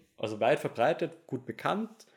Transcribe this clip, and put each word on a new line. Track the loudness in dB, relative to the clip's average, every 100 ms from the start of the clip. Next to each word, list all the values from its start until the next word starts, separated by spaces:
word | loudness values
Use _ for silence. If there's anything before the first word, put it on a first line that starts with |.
| _ -8
also | -6 0
weit | 2 2
verbreitet, | 0 2 2 2 -2 -6 -8
gut | -8 -6
bekannt. | -4 -2 -2 -4 -10 -20